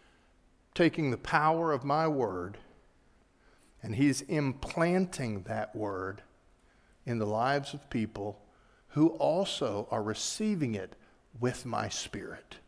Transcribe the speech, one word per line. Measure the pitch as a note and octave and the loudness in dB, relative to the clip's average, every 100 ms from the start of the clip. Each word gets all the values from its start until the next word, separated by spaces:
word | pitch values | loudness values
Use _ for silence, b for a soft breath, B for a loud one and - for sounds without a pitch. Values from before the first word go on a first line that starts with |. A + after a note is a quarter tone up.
| b b b b _ _ _ - | b b b b _ _ _ 2
taking | E3 - C#3+ | 4 4 0
the | A2+ | 0
power | - D#3 D#3 E3 E3 | 0 2 4 2 2
of | C#3 C#3 | 0 2
my | D3+ D#3+ | 2 2
word, | C#3+ A2 F#2 F2+ G#2 - - _ _ _ _ _ _ b b b b | 2 0 -2 -6 -10 -18 -20 _ _ _ _ _ _ b b b b
and | G#2 G#2+ | -6 2
he's | C#3+ C3 | 4 4
implanting | - D#3 C#3 C3 - - E3+ F#3 F#3 - A#2+ G2+ | 0 0 0 -2 -6 0 2 2 0 -2 -4 -4
that | F#2 A2 G#2+ | -4 -6 -4
word | A2 G#2 F#2 F#2+ G#2 - _ _ _ b b b b - | -4 -4 -4 -6 -8 -16 _ _ _ b b b b -4
in | A2+ | -2
the | G#2 | 0
lives | G#2+ B2+ C#3+ C#3 | 2 2 2 -2
of | D3 - | -12 -4
people | A#2+ A2 G#2 G2+ - - b b b b | -2 -2 -4 -8 -10 -18 b b b b
who | D3 D#3+ | 4 4
also | D#3+ C#3+ E3+ F#3+ - B2 G2+ - | 6 2 4 0 -2 -2 -2 -2
are | A2+ | -2
receiving | G#2+ G#2+ - - G#3+ F#3+ C3 G#2 | 0 -2 -4 -2 0 0 0 -2
it | F#2 - b b b A2 | -6 -14 b b b -2
with | B2+ A#2+ B2 | -2 -2 -6
my | A2 G#2 | -4 -4
Spirit." | - - - - - - - | -4 -8 -8 -10 -12 -16 -20